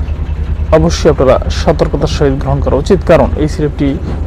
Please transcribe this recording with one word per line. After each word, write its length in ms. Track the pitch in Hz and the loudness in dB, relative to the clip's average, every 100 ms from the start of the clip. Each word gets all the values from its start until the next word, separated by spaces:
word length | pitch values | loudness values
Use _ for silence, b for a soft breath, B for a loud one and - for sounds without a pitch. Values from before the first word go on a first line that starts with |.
| - - - - - - - | -4 -4 -4 -4 -4 -4 2
অবশ্যই 380 | 160 165 - 175 | 2 2 2 2
আপনারা 260 | 143 131 113 - | 2 2 2 0
সতর্কতার 580 | - - 156 165 147 160 | -2 0 0 0 -2 -2
সহিত 280 | - 143 135 | 0 0 0
গ্রহণ 180 | 135 139 | -2 -2
করা 160 | 127 123 | 0 0
উচিত, 240 | 143 190 - | 2 2 4
কারণ 240 | 156 147 139 | 4 4 0
এই 100 | 151 | -2
সিরাপটি 500 | - 147 - 143 131 - B | -2 -4 -2 -2 -2 -4 B